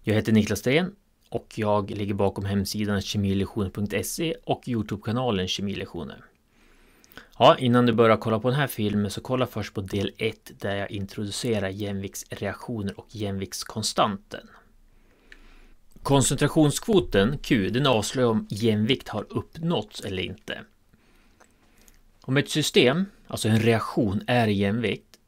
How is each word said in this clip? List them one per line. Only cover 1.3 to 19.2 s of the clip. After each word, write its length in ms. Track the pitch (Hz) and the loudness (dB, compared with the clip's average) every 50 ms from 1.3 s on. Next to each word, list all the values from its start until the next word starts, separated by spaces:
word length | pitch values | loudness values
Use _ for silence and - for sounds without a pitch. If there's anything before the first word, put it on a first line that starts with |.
| - 117 - _ - | -10 -10 -10 _ -8
jag 360 | 113 107 104 104 104 98 101 | -4 0 0 2 0 0 -4
ligger 220 | 101 101 104 98 104 | -6 -6 -4 -4 0
bakom 320 | 98 101 98 95 - 98 | 0 0 0 0 -2 -4
hemsidan 560 | 98 101 101 92 - - 104 104 101 104 95 | -2 0 -2 -2 -2 -4 -4 -2 -2 -2 -2
kemilektion 720 | 98 - - 104 101 98 98 98 95 - - 110 98 90 | -4 -2 -2 0 0 0 0 0 -2 -2 -2 -4 -4 -4
punkt 340 | - 110 104 101 - 107 - | -4 -6 -4 -4 -4 -4 -4
se 300 | - - - 175 160 - - _ | -4 -4 -4 -4 -4 -4 -6 _
och 240 | - 135 - - | -4 -4 -4 -4
Youtube-kanalen 800 | 131 120 113 107 - 110 101 - - 107 123 131 123 107 92 92 | -4 -4 -4 -4 -4 -6 -6 -4 -4 -4 -2 0 0 0 0 0
Kemilektioner. 760 | 92 - - 95 101 95 - - - - 85 76 64 50 - - _ _ _ _ _ _ _ _ _ _ _ _ _ _ _ _ _ - - - _ _ | -2 -4 -4 -4 -6 -6 -6 -8 -8 -10 -10 -10 -10 -14 -18 -20 _ _ _ _ _ _ _ _ _ _ _ _ _ _ _ _ _ -20 -20 -20 _ _
Ja, 200 | - 117 143 165 | 6 8 8 8
innan 280 | - 131 120 120 123 123 | 6 4 4 4 6 4
du 80 | 120 110 | 4 4
börjar 240 | 113 117 113 110 | 6 6 6 6
kolla 220 | 107 - 117 110 107 | 4 2 -2 -2 0
på 100 | - 127 | 0 0
den 100 | 123 147 | 0 0
här 80 | 139 | -2
filmen 440 | 131 - - 107 104 104 104 104 101 | -2 -2 -2 -2 0 0 0 -2 -2
så 100 | - 107 | -4 -8
kolla 260 | - - 131 127 127 | -6 -4 -2 -2 -2
först 260 | 113 - 110 101 - _ | -2 -4 -8 -8 -6 _
på 80 | 110 | -8
del 300 | 95 90 - 101 98 - - | -6 -4 -4 -2 -4 -4 -4
ett 340 | - 113 110 107 _ _ - - - | -4 -6 -6 -6 _ _ -20 -16 -8
där 160 | - 101 98 | -6 -4 -4
jag 160 | 101 101 - | -4 -6 -6
introducerar 760 | 107 101 98 98 - - 107 101 101 - - 123 110 104 98 95 | -6 -8 -8 -8 -8 -8 -8 -6 -6 -6 -2 -2 0 0 -2 -4
jämviktsreaktioner 1300 | 95 101 104 101 101 98 98 98 - - - _ - - 107 98 95 - - - 123 107 101 98 - - | -4 -6 -6 -6 -4 -6 -6 -8 -10 -12 -14 _ -10 -6 -6 -6 -6 -8 -10 -8 -6 -4 -4 -6 -6 -8
och 80 | - _ | -18 _
jämviktskonstanten. 1400 | - 104 107 101 98 98 98 - - - - - - 113 110 - - - 139 110 98 98 _ _ - - - - - - _ _ _ _ _ _ _ _ _ _ _ _ _ _ - - - - - - - - - - _ - - - - | -10 -8 -6 -4 -4 -6 -6 -8 -8 -12 -10 -8 -8 -6 -6 -2 0 0 0 0 0 -6 _ _ -14 -14 -14 -18 -20 -20 _ _ _ _ _ _ _ _ _ _ _ _ _ _ -20 -20 -20 -20 -20 -20 -20 -20 -20 -20 _ -20 -20 -10 0
Koncentrationskvoten 1300 | - 139 139 120 - 143 120 147 139 - 160 151 147 139 - - - 214 180 - - - 98 98 120 147 | 2 4 4 4 2 2 0 0 2 4 4 4 4 2 0 0 2 2 2 2 4 2 2 2 2 0
Q, 320 | 135 - - 151 110 92 95 | -4 0 0 2 2 2 2
den 180 | 104 127 147 | 0 2 4
avslöjar 420 | 135 123 107 104 - - 135 127 117 | 4 4 4 2 0 0 2 2 2
om 180 | 113 107 107 - | 2 0 -2 -4
jämvikt 600 | - 101 117 113 107 107 107 113 139 - - - | -6 0 2 2 2 2 2 2 0 -2 -2 -8
har 160 | - 104 | -8 -8